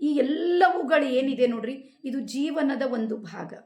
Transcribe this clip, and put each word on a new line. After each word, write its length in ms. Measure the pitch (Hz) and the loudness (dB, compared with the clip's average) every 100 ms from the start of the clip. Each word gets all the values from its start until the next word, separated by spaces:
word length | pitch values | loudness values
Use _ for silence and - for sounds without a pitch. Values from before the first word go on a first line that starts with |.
ಈ 60 | 294 | 0
ಎಲ್ಲವುಗಳು 960 | 294 262 311 339 349 370 370 285 311 277 | 2 2 0 2 4 4 4 2 2 4
ಏನಿದೆ 420 | 254 269 254 247 | 0 0 2 0
ನೋಡ್ರಿ, 540 | 226 220 269 - _ | 0 -6 -8 -14 _
ಇದು 160 | 269 269 | -8 -6
ಜೀವನದ 600 | 202 262 302 302 277 254 | -6 -4 -2 0 -2 0
ಒಂದು 360 | 269 240 220 220 | -2 -2 -4 -6
ಭಾಗ. 360 | 175 180 165 - | -10 -14 -14 -16